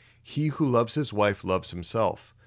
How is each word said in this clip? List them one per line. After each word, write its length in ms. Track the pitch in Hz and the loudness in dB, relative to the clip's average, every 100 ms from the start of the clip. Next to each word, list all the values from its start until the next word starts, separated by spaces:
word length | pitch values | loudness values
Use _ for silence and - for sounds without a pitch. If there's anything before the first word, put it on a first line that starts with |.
| _ _ | _ _
He 240 | - - 151 | -10 -2 -2
who 180 | 135 151 | 0 2
loves 300 | 120 117 - | 4 2 -2
his 180 | 139 | -4
wife 300 | 101 104 98 | 2 2 2
loves 260 | 95 92 - | 0 -2 -2
himself. 640 | 87 85 113 104 - - _ | -8 -6 0 -2 -2 -14 _